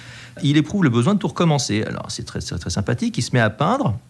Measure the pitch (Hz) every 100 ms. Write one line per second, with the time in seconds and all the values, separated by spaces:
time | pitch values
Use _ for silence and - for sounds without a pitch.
0 | - - - - 139 147 151 202 165 117
1 | 123 208 196 - 170 143 - 107 - -
2 | - - - 85 - 90 98 95 101 123
3 | 240 226 - 127 110 - 156 269 180 101